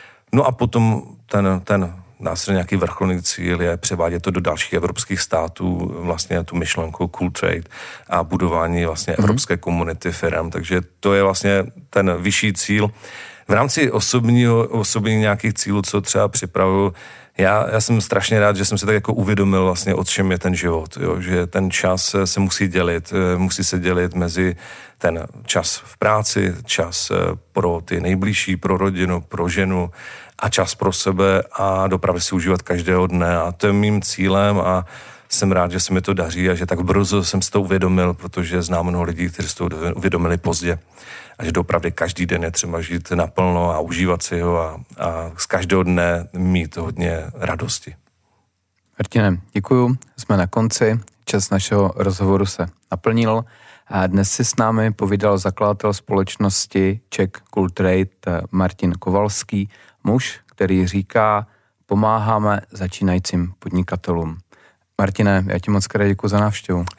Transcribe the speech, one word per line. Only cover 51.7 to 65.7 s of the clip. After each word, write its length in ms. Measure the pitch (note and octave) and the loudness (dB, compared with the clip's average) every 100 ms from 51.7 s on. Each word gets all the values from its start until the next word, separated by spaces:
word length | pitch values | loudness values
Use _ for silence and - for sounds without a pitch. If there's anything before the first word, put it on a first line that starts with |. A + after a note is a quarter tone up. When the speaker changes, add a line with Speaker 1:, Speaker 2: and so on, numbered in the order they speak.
| G#2 G2 - | 2 2 2
Speaker 2:
rozhovoru 500 | G2 F#2 G2 G2 G2 | -2 0 2 2 2
se 200 | - F2 - - | -2 -6 -8 -10
naplnil. 540 | F2+ A2+ A2+ A2+ A2+ A#2 - - - - | -2 0 2 2 0 -4 -16 -20 -20 -4
A 180 | F#2+ F#2 | 0 2
dnes 240 | F#2+ G2 | 2 2
si 140 | - | 0
s 120 | A#2 - | 0 2
námi 360 | A2+ A2+ A2 | 2 2 0
povídal 460 | G#2+ G2 G2+ G#2 G2 | 0 0 2 2 2
zakladatel 540 | G2 F#2+ G#2 G#2 G#2+ | 0 0 0 2 0
společnosti 1080 | G2 - G2+ F#2+ - G2 - - F#2+ F#2+ A2 - | -2 0 0 0 0 0 0 0 2 2 0 -6
Czech 200 | - F#2+ - _ | -2 -2 -4 _
Culture 160 | - F#2 | -2 -2
Trade, 640 | F2+ F#2 F#2 F#2+ _ - E2+ | 2 2 2 0 _ -4 -4
eh, 20 | E2+ | -2
Martin 420 | F#2+ F#2 - F#2 | 0 0 0 -2
Kovalský, 800 | F2 - G2 G#2 - - G#2 G2+ - - _ | -2 0 0 0 -2 -2 -2 -4 -8 -20 _
muž, 360 | - B2 - - _ | 0 0 0 -10 _
který 400 | - F#2 F#2+ F2+ | -2 2 2 2
říká, 600 | G2+ G2 A#2 G#2+ G#2 A2 _ _ _ - | 0 0 2 4 2 -2 _ _ _ -2
„Pomáháme 760 | G2+ G#2+ A2 G#2+ A2 G#2+ G2+ - | 2 2 2 2 2 2 0 -4
začínajícím 840 | G2 F#2 - G2 F2+ - F2+ F2 - | -8 -6 -2 0 0 0 -2 -4 -6
podnikatelům.“ 800 | F2 F2+ F2+ F#2 - E2+ D#2+ E2 _ _ _ _ _ - | -4 -2 -2 -4 -2 -2 -2 -8 _ _ _ _ _ -2
Martine, 460 | G2 F#2+ G#2 F#2+ F#2+ | -2 2 2 2 0
já 120 | F2+ | -2
ti 120 | G#2+ | 0